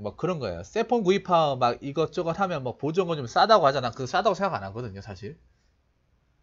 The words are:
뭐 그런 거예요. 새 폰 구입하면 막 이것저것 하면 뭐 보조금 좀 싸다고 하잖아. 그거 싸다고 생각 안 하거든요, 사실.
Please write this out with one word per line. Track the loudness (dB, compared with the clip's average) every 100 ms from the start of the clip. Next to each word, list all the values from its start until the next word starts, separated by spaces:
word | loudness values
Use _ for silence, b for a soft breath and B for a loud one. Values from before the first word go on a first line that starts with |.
뭐 | -8 -4
그런 | -4 -2
거예요. | -4 -6
새 | -6 -4
폰 | 0 0
구입하면 | 2 2 4 2 4 2
막 | 0 0
이것저것 | -4 -2 -2 -2 -4 -2
하면 | -2 -4
뭐 | -6 -4
보조금 | -4 0 -2 -2
좀 | -2
싸다고 | 2 6 8 6
하잖아. | 4 -2
그거 | -4 -4
싸다고 | 0 0 0
생각 | -2 -4
안 | -8
하거든요, | -10 -10 -12
사실. | -14 -12 -14 -16 _ _ _ _ _ _ _ _ _ _